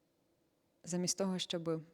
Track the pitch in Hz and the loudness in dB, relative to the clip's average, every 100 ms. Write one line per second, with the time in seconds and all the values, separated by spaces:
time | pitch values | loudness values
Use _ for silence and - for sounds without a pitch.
0 | _ _ _ _ _ _ _ _ 165 180 | _ _ _ _ _ _ _ _ -4 0
1 | 180 - 190 180 - 180 165 160 156 | 0 2 0 0 0 -2 0 0 -2